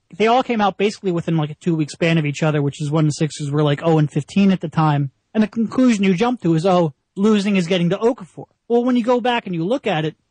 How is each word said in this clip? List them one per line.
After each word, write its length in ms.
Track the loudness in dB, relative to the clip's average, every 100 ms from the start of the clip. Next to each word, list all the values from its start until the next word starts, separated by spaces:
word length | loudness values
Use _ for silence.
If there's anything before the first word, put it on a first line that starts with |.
| _
They 120 | -2 2
all 160 | 2
came 180 | 0 0
out 160 | 0 0
basically 340 | -2 -2 -4
within, 260 | -2 0 -2
like, 140 | -2
a 40 |
two-week 360 | -4 -2 -2 -4
span 280 | -2 0 2
of 80 | 0
each 160 | -2
other, 180 | 0 0
which 220 | -2 -4
is 80 | -4
when 160 | 0 0
the 60 |
Sixers 380 | 0 -4 -4 -4
were, 120 | 0
like, 180 | 0 0
oh 160 | 2 2
and 120 | 2
fifteen 420 | -2 -4 0 2
at 80 | 2
the 80 | -2
time. 420 | 0 0 0 -2 -8 _
And 100 | -2
the 60 | -2
conclusion 560 | -2 -2 2 2 2
you 80 | 2
jump 280 | 2 0 0
to 120 | 0
is, 120 | 0 2
"Oh, 260 | 2 0 -4 _ -2
losing 400 | 2 2 2 0
is 100 | 0
getting 220 | 0 0
to 60 | 0
Okafor." 480 | 0 -2 -8 -18 -20 _ -2
Well, 160 | 0
when 120 | 2 0
you 80 |
go 180 | 2 0
back 240 | 0 -2 -4
and 80 |
you 100 | -4
look 220 | -2 -2 -2
at 180 | -2
it, 120 | -2 -6 _